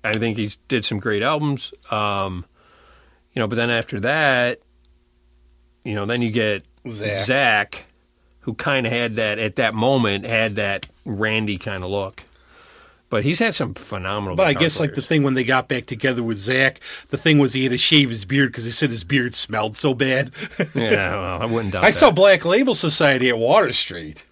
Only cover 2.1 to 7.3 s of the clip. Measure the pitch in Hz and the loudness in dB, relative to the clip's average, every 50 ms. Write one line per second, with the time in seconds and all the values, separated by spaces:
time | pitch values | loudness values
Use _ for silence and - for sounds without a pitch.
2.1 | 101 98 98 95 92 90 85 _ _ _ _ _ _ _ _ _ _ _ _ _ | -2 -2 -4 -4 -6 -10 -12 _ _ _ _ _ _ _ _ _ _ _ _ _
3.1 | _ _ _ _ _ - 113 101 113 113 117 120 120 113 113 - - 104 98 123 | _ _ _ _ _ -4 -2 -2 0 -2 0 0 0 -2 -2 -4 -6 -4 -2 -2
4.1 | 143 160 156 139 131 123 120 120 120 - _ _ _ _ _ _ _ _ _ _ | 0 2 2 2 4 2 2 0 -2 -6 _ _ _ _ _ _ _ _ _ _
5.1 | _ _ _ _ _ _ _ _ _ _ _ _ _ _ _ 113 104 104 101 104 | _ _ _ _ _ _ _ _ _ _ _ _ _ _ _ -6 -4 -4 -2 -2
6.1 | 120 123 120 113 107 117 107 107 104 98 - _ _ _ _ 127 113 104 104 107 | -2 0 -2 0 0 0 0 0 -2 -4 -8 _ _ _ _ -14 -10 -8 -6 -4
7.1 | 101 95 98 110 | -2 -2 0 0